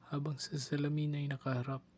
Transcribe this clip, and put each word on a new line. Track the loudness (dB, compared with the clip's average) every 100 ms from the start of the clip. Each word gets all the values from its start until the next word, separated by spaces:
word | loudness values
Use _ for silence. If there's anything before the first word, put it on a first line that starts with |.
| -4
habang | -2 0 -2
sa | -4 -4
salamin | 0 2 2 2 2
ay | 0 0
nakaharap. | -2 0 0 0 -4 -6